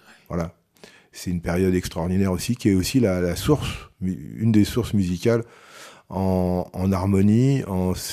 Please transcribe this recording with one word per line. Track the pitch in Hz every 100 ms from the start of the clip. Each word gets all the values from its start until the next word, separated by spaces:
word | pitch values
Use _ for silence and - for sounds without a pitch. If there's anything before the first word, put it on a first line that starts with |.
| _ - -
Voilà. | 85 85 - _ _ - - _
C'est | - -
une | 87
période | 85 85 95
extraordinaire | 90 - - 92 92 98
aussi, | 90 - 117
qui | -
est | 95
aussi | 90 135
la, | 113 92
la | 87 -
source, | - 147 - - - -
une | 92 95 64 57 110
des | 107 101
sources | - -
musicales | 104 90 87 120 117 113 - - - - - -
en, | 92 95 92 90 90 -
en | - 92
harmonie, | 92 95 98 101 110 131 139 -
en, | 92 92 87 -